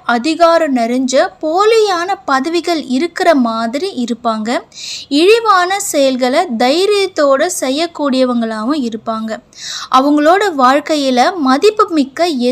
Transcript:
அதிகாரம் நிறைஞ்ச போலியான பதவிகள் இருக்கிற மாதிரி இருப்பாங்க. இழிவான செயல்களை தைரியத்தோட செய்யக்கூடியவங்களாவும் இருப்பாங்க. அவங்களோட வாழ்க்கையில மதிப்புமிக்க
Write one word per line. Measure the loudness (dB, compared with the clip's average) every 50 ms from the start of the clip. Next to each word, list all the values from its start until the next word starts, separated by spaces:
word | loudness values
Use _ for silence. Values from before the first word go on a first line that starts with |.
| -2 -2
அதிகாரம் | -2 -2 0 -2 0 2 4 4 4 4 2 0 0 -2
நிறைஞ்ச | -2 -2 -2 -2 -2 0 2 2 0 0 -4 -6
போலியான | -4 -2 0 2 2 4 4 4 2 2 0 -2 -2 -4 -6 -6 -2 -2
பதவிகள் | -2 0 0 -2 -4 -2 -2 -2 -4 -4 -2 -4 -2
இருக்கிற | -2 -2 -4 -4 0 2 2 2 2 2
மாதிரி | 0 -2 -4 -6 -4 -4 -6 -6 -6 -6 -6 -6
இருப்பாங்க. | -6 -6 -4 -4 -4 -4 -4 -4 -4 -4 -6 -6 _ -18 -16 -14 -14 -14 -12 -8 -2 0 2
இழிவான | 4 4 4 4 4 2 2 2 2 0 -2 -4 -4 -2
செயல்களை | 0 0 2 2 0 0 0 0 0 0 0 -2 -2 0
தைரியத்தோட | 0 2 2 2 2 2 0 0 0 -2 0 0 2 2 2 2 0 -2 -2 -4
செய்யக்கூடியவங்களாவும் | -4 -4 -2 -2 -4 -4 -4 -4 -2 -2 0 0 0 0 0 -2 -4 -4 -6 -6 -4 -4 -4 -4 -4 -6
இருப்பாங்க. | -6 -8 -8 -8 -8 -6 -6 -8 -10 -12 -14 _ -20 -18 -14 -14 -12 -12 -6 0 2 2
அவங்களோட | 4 4 2 4 4 4 4 4 2 0 0 2
வாழ்க்கையில | 2 4 4 2 0 -2 -2 0 0 0 2 2 2 2 0 0 0 0
மதிப்புமிக்க | 2 4 4 2 4 4 0 0 2 0 -2 -2 -2 -2 -2 -2 0 0 0 0